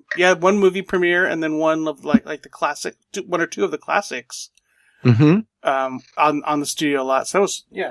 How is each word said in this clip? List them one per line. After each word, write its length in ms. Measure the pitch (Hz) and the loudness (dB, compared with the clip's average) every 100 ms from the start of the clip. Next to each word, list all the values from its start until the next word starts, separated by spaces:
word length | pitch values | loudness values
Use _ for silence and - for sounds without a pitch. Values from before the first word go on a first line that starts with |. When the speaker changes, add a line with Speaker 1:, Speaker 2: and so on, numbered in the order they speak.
| - - | -8 0
Speaker 1:
yeah, 160 | 180 | 2
one 260 | 180 175 208 | 4 2 4
movie 240 | 190 185 | 2 0
premiere 440 | 185 190 175 175 185 | -2 -2 0 2 0
and 140 | 165 | -2
then 160 | 160 156 | -2 0
one 280 | 160 160 156 | 0 0 -2
of, 180 | 139 | -6
like, 220 | 143 143 - | 2 2 2
like, 160 | 151 | -12
the 60 | - | -14
classic, 480 | - 156 147 - - _ | -6 -4 -4 -10 -12 _
two, 100 | - | -12
one 180 | 175 175 | -4 -4
or 60 | 170 | -4
two 180 | - | -2
of 60 | 196 | -4
the 60 | 147 | -4
classics, 720 | - 170 202 127 - - - _ _ _ _ _ | -4 -4 -4 -8 -12 -14 -16 _ _ _ _ _
Speaker 2:
Mm-hmm. 340 | 131 110 151 190 220 _ - | 2 6 6 4 0 _ -4
Speaker 1:
um, 360 | 135 131 127 - - | -2 -2 -6 -8 0
on, 240 | 151 147 | 2 2
on 160 | 147 151 | -2 -4
the 60 | 143 | -4
studio 360 | - 151 139 | -4 -2 0
lot. 240 | 131 131 131 | 0 -2 0
So 120 | 180 | 0
that 40 | |
was, 220 | 202 - - | 0 -2 -12
yeah, 180 | - 185 | -8 -8